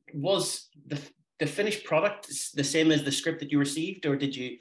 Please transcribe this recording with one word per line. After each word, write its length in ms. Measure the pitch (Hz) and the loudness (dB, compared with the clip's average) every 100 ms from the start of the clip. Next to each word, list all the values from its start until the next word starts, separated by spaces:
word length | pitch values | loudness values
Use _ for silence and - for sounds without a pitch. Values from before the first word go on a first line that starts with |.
| - | -12
was 560 | 147 156 196 - - - 147 139 | -4 2 2 2 -4 -10 _ -10
the, 160 | 143 - _ _ - | -10 -10 _ _ -4
the 60 | 147 | -4
finished 360 | - 208 202 | 0 -2 -2
product 440 | - 160 202 - - | 0 2 2 -2 -10
s-, 220 | - - | -8 -6
the 100 | 139 | -2
same 300 | 143 160 160 | 0 4 6
as 100 | 147 | 4
the 80 | 135 | 2
script 300 | 139 165 156 | -2 -2 -4
that 100 | 143 | 0
you 80 | 147 | 2
received, 480 | 139 151 175 190 151 | 2 0 -4 -4 -2
or 80 | |
did 220 | 139 139 131 | 0 0 -4
you 200 | 127 - | -8 -10